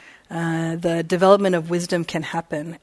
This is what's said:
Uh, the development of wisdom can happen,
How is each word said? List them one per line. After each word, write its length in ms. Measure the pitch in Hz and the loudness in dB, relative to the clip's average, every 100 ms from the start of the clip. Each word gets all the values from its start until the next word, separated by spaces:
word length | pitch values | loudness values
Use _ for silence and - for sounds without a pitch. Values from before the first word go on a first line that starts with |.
| - - - | -20 -20 -10
Uh, 480 | 165 165 165 165 165 | -6 -2 -2 -2 -2
the 260 | 175 165 | 0 0
development 520 | 160 180 190 202 196 175 | 0 4 6 6 4 0
of 140 | 165 | 0
wisdom 360 | 175 175 175 165 | -4 -2 -2 -2
can 180 | 170 | -4
happen, 540 | 151 170 - 156 165 165 | -6 -8 -6 -8 -8 -12